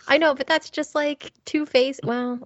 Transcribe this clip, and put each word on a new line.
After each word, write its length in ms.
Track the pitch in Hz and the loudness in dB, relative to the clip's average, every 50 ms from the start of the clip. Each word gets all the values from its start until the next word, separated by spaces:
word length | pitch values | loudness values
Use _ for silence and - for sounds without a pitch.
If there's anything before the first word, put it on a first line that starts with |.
| - | 0
I 120 | - 269 311 | 2 4 4
know, 160 | 330 311 277 | 4 4 2
but 120 | 269 269 | 0 0
that's 220 | - 320 311 - - | 0 0 -2 -2 -4
just 260 | - 311 302 - - | -6 -6 -6 -4 -2
like 380 | 302 294 294 294 - - - - _ - | -2 -2 -2 -4 -6 -10 -20 -20 _ -10
two-face, 520 | - - 302 302 - - 254 262 269 269 - - | -4 -4 -4 -2 2 2 2 2 2 -2 -6 -6
well, 340 | - 147 143 247 247 247 240 - | -4 -4 -4 -4 -4 -6 -8 -12